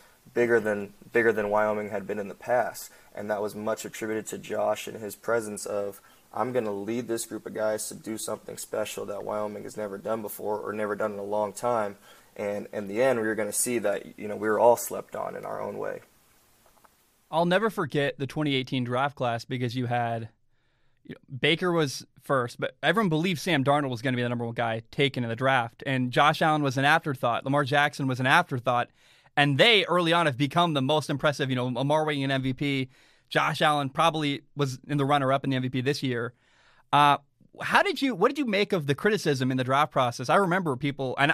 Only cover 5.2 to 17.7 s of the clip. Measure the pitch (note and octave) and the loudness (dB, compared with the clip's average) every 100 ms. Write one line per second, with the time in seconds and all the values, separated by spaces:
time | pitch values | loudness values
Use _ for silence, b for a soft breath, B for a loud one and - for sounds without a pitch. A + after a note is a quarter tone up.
5.2 | - A#2 G#2+ G#2 - G2+ G2+ G2+ b b | -2 -2 -2 -8 -6 -4 -6 -10 b b
6.2 | b G#2+ A#2 B2+ G#2+ G2+ G2+ A#2+ A2+ A2+ | b -6 -2 -2 -2 -6 -6 -6 -4 -6
7.2 | - A2 - G#2 G#2+ G#2+ - G2+ G#2+ A2 | -6 -10 -10 -4 -2 -2 -6 -10 -10 -10
8.2 | - G#2+ - G#2+ - G#2+ G#2+ - G#2 G2+ | -8 -10 -10 -14 -8 -6 -6 -6 -8 -8
9.2 | G#2 G#2+ G#2+ G#2 G#2 G#2+ G#2 G2 G#2+ A2+ | -6 -4 -6 -8 -12 -8 -8 -8 -6 -6
10.2 | G#2 - G2+ G#2 G#2 G#2+ G#2+ G2+ A2 G2+ | -6 -8 -4 -4 -4 -4 -4 -2 -4 -4
11.2 | G2+ G#2 G#2 F#2+ A#2+ A#2 G#2 G2 B B | -4 -2 -2 -4 -2 0 -2 -6 B B
12.2 | B - G#2 G#2 - A2 G2+ G#2 C3+ A#2+ | B -8 -6 -6 -6 -8 -6 0 2 2
13.2 | A2 G#2+ G#2 - B2 A#2 G2+ G2 - - | 0 -2 -2 -2 -2 0 0 -2 -6 -12
14.2 | G#2 G#2 G#2+ G#2 A#2+ A#2 - G2 - - | -10 -4 0 4 6 6 0 -8 -10 -8
15.2 | F#2 F#2+ G#2 G#2 - G#2 G1+ G1+ - _ | -8 -8 -10 -8 -8 -6 -8 -8 -12 _
16.2 | _ _ _ _ _ _ _ _ _ _ | _ _ _ _ _ _ _ _ _ _
17.2 | _ D#3+ F3 F#3 A3 | _ 0 2 2 2